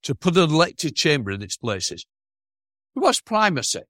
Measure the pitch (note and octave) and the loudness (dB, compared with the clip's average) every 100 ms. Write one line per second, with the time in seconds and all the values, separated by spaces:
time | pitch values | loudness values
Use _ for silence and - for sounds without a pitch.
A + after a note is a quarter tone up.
0 | - C3+ F#3 F3 E3+ D#3 E3+ - D#3+ A#2+ | -6 -2 2 4 4 4 2 0 -6 -2
1 | F3 D3 G2+ G2 G2+ - A#2+ G2 - - | 0 0 0 -6 -8 -8 -4 -4 -4 -8
2 | - _ _ _ _ _ _ _ _ - | -16 _ _ _ _ _ _ _ _ 0
3 | E4 - - A3 G#3+ D3+ - - - | 0 0 -2 0 2 2 -2 -6 -8